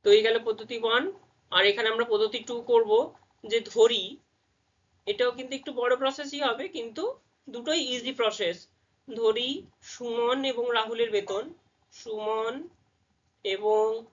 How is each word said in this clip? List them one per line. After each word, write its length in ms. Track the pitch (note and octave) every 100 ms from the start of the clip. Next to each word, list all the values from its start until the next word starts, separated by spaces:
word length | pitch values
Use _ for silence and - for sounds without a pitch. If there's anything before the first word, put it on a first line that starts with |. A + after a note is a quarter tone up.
তো 20 | G#3 G#3+
এই 60 | A3
গেল 100 | A3+ A3+
পদ্ধতি 280 | A3 A3 A#3
ওয়ান, 220 | A3+ A#3+ F4 G4 _ _ _
আর 100 | F3+ G3+
এখানে 180 | G3+ A3+
আমরা 140 | A3+ A#3
পদ্ধতি 260 | G#3+ G#3+ A#3 A3+
টু 80 | A#3+ A#3
করব 180 | A#3 A3 A3 D#4 - _ _
যে 140 | G#3+ A3+ A3+
ধরি, 320 | A#3 A3+ A#3 F#3+ - _ _ _ _ _ _ _ _ -
এটাও 240 | G#3 B3 B3
কিন্তু 140 | B3+ C4+
একটু 120 | D4 B3
বড় 120 | A#3+ B3+
প্রসেসই 380 | C4+ C#4 C#4+ C#4+ C#4+
হবে, 160 | C#4+ F#4+ D4+
কিন্তু 260 | A#3 A3 G#4 C#5 _ _ -
দুটোই 320 | A#3 A#3+ E4 B3+
ইজি 180 | B3 A#3 C4
প্রসেস। 360 | A3 G#3+ F3+ F3 - _ _ _ -
ধরি 420 | A3+ A3+ A3 B3 D#4 - _ -
সুমন 460 | - A#3+ A#3 A#3 C4 C4+
এবং 120 | A#3+ A#3+ A#3
রাহুলের 320 | A3 A#3 A#3
বেতন, 300 | G#3 - G3 C4+ - _ _ _ -
সুমন 540 | A#3 G#3+ G#3+ A3 A3+ C4 F4 _ _ _ _ _ _ _
এবং 420 | G3+ F#3+ G#3+ G#3+ A3 A3+ A3+